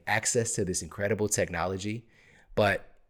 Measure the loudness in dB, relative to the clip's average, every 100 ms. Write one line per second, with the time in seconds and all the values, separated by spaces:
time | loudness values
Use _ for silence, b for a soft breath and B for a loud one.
0 | -2 0 2 2 2 0 0 -2 -6 -4
1 | 0 2 2 2 0 0 -2 -2 -4 -6
2 | -10 b b b b 2 2 2 -4 -20
3 | _